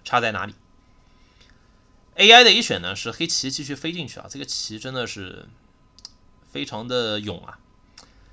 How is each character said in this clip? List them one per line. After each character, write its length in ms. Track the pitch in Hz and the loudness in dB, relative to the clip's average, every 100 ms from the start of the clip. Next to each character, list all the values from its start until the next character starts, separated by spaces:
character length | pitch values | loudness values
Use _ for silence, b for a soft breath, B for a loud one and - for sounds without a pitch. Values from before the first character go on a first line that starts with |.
差 160 | - 123 | -2 0
在 120 | 117 | 0
哪 140 | 101 101 | -2 -8
里。 80 | - _ - _ - b b b b b b b b b b _ - | -12 _ -20 _ -20 b b b b b b b b b b _ 6
A 160 | 202 | 10
I 120 | 240 | 10
的 80 | 233 | 10
一 80 | 208 | 6
选 220 | 226 95 | 2 -4
呢 140 | 87 98 | -4 -6
是 160 | 117 | -8
黑 160 | 110 165 | -4 -4
棋 240 | - 131 | -2 -4
继 120 | 131 | -8
续 120 | 139 135 | -8 -8
飞 160 | 160 | -8
进 160 | 175 127 | -8 -10
去 120 | - | -14
啊， 60 | - | -16
这 120 | 139 | -14
个 60 | 139 | -10
棋 340 | - - 110 | -8 -8 -10
真 160 | 131 131 | -8 -8
的 100 | 113 | -8
是 420 | 104 92 92 - - - _ _ - - - - - - | -8 -12 -14 -20 -20 -20 _ _ -20 -20 -20 -20 -20 -16
非 140 | 139 143 | -12 -10
常 220 | 110 120 | -10 -6
的 320 | 123 113 107 | -4 -2 -4
勇 260 | 104 85 - | -6 -10 -14
啊， 140 | - _ _ _ B B B B | -20 _ _ _ B B B B